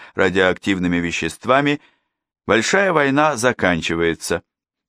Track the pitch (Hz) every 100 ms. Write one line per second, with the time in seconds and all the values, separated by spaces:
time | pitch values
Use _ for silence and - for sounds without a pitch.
0 | - - 95 92 92 90 - 95 87 87
1 | 85 82 82 - 110 131 143 147 _ _
2 | _ _ _ _ - 110 110 196 196 160
3 | 139 135 156 131 123 113 92 87 78 82
4 | 85 80 - 85 - _ _ _